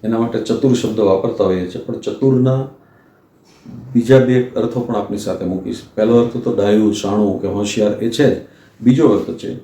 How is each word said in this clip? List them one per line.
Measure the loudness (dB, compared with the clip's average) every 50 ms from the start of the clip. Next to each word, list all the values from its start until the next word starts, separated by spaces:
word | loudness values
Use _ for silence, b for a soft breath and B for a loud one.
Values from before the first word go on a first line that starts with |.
| -4
એના | -2 -2 0
માટે | -2 -2 -2 -6
ચતુર | -4 -4 -4 0 2 2 2
શબ્દ | 2 0 -2 0 2
વાપરતા | 2 2 2 2 0 -4 -2 0 0
હોઈએ | 0 0 -2 -4 -6
છીએ. | -8 -10
પણ | -10 -8 -10 -8
ચતુરના | -8 -8 -6 0 2 2 4 4 4 2 2 0 -2 -6 -12 _ b b b b b b b b b b _ _ _ _ _ _ _ -20 -18 -18 -18 -2 -2
બીજા | -2 4 6 6 6
બે | 6 6 2 2 0 0 -4
અર્થો | -4 -4 -4 -4 -6
પણ | -6 -4 -4
આપની | -6 -4 -6 -8 -8
સાથે | -6 -6 -6 -4 -4
મૂકીશ. | -4 -4 -6 -6 -8 -10 -10 -10 -10 -2
પહેલો | 0 2 4 4 4
અર્થ | 4 2 -2 -4
તો | -4 -2 -2
ડાયું, | 0 2 2 4 4 4 2 0
શાણું | 0 -4 -2 0 0 2 0 0 -2
કે | -4 -4
હોશિયાર | -4 -4 -4 -4 0 0 0 0
એ | 0 -2 -4 -4
છે | 0 2 2 2 2 0
જ. | -8 B B B B B B B
બીજો | 2 2 4 4 4 4
અર્થ | 2 2 -2 -6 -10 -10
છે | -10 -12 -12 -12